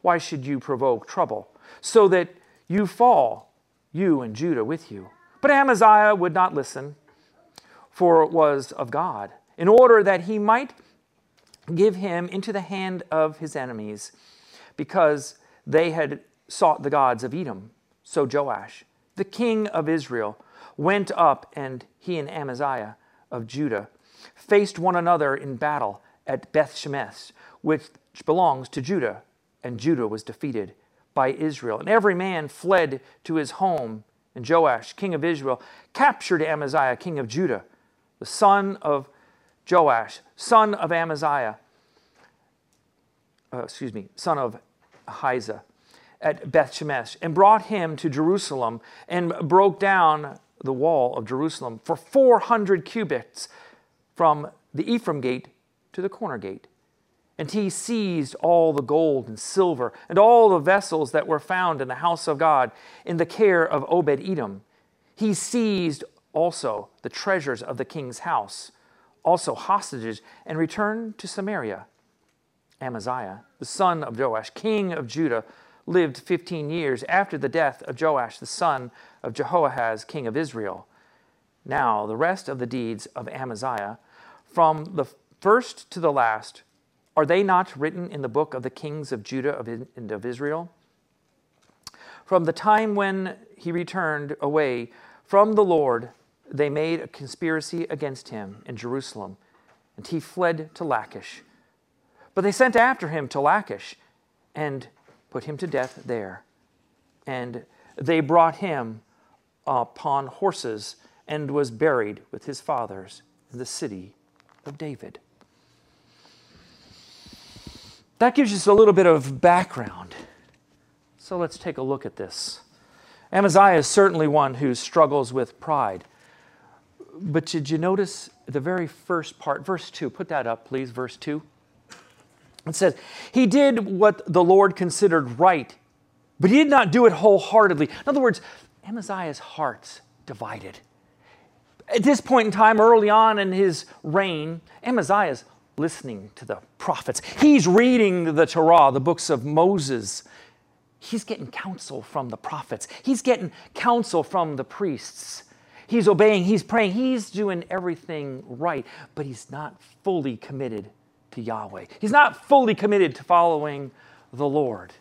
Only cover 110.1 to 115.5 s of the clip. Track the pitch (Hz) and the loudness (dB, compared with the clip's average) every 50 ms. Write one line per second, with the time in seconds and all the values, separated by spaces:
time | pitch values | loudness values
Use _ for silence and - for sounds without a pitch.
110.1 | 139 139 139 131 - - 196 196 170 - - 123 110 107 104 - - _ _ _ | -4 -4 -4 -8 -10 -2 -2 -2 -2 -4 -10 -10 -10 -10 -12 -16 -20 _ _ _
111.1 | _ _ _ - 151 151 147 139 139 147 143 123 113 110 147 160 139 123 107 104 | _ _ _ -10 -8 -8 -6 -4 -2 -2 -2 -2 -2 0 0 2 2 2 -2 -4
112.1 | 104 - - _ - 127 - - 139 - - - 147 123 113 104 95 95 92 95 | -8 -14 -16 _ -18 -14 -14 -14 -14 -12 -8 -6 -6 -6 -6 -8 -10 -16 -16 -18
113.1 | - - _ _ _ _ _ _ 120 120 127 - - - 170 127 101 90 92 101 | -20 -20 _ _ _ _ _ _ -14 -14 -12 -12 -10 -10 -10 -10 -10 -12 -16 -20
114.1 | _ _ _ _ _ _ _ _ _ _ _ 143 143 147 160 151 135 - - - | _ _ _ _ _ _ _ _ _ _ _ -18 -14 -12 -12 -12 -12 -14 -16 -20
115.1 | - - _ _ _ _ _ _ | -20 -20 _ _ _ _ _ _